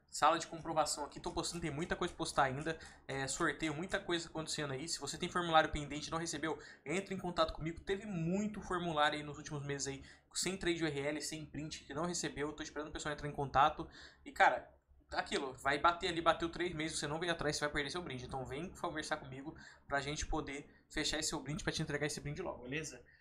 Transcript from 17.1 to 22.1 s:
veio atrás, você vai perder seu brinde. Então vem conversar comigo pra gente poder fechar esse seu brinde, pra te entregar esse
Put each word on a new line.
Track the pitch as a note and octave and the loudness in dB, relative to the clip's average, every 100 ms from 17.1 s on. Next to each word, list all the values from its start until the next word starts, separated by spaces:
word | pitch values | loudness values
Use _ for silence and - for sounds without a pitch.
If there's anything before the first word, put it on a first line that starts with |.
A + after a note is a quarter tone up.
| D#3+ | 0
veio | F3 | 0
atrás, | E3+ D3 D3+ | 0 0 0
você | D3 | 0
vai | |
perder | D3 C#3 | 0 -2
seu | F3+ | -2
brinde. | F3 B2+ B2 | -4 -6 -6
Então | C3+ B2+ | -6 -6
vem | C3+ F3+ | -6 -8
conversar | - F3 D#3 D3 D3+ | -6 -4 -4 -4 -4
comigo | C#3 C3 D3 - - - - | -6 -12 -12 -12 -16 -18 -4
pra | C#3 | -2
gente | C3+ D3+ - | -2 -4 0
poder | D#3 C#3 C#3 - - - | 0 -2 -6 -10 -18 -6
fechar | D#3 D3 G3 | -2 0 0
esse | - | 0
seu | D#3 | -2
brinde, | C3+ D#3 | -4 -4
pra | - | -2
te | - | -2
entregar | D#3 C#3+ | -2 0
esse | D3 | -2